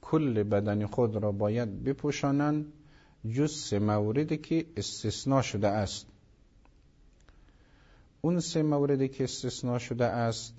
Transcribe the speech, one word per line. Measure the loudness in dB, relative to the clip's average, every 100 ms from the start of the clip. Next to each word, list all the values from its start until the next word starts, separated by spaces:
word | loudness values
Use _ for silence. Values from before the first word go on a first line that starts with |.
کل | 0 0 2 2
بدن | 2 2 2 0 0
خود | 2 2 2
را | -2
باید | 0 0 0 -2 -4
بپوشانند | -4 -2 -2 -2 0 2 2 0 -4 -12 -20 -20 -20 _ -6
جز | 0 0
سه | -2 -2 0
موردی | 2 2 2 0 0 -4
که | 0 -2 -2 -6
استثناء | -8 -4 -4 -4 2 2
شده | 2 0 0
است. | 2 -2 -4 -14 -20 _ -20 -20 -20 -20 -20 -20 _ -20 -20 -20 -20 -20 _ -20 -20 -20 -20 -20 _
اون | 0 0
سه | 0 0
موردی | 2 2 4 2 2
که | 0
استثناء | -4 -2 -6 -4 -2 -2
شده | -2 0 0
است | 2 0 -2 -10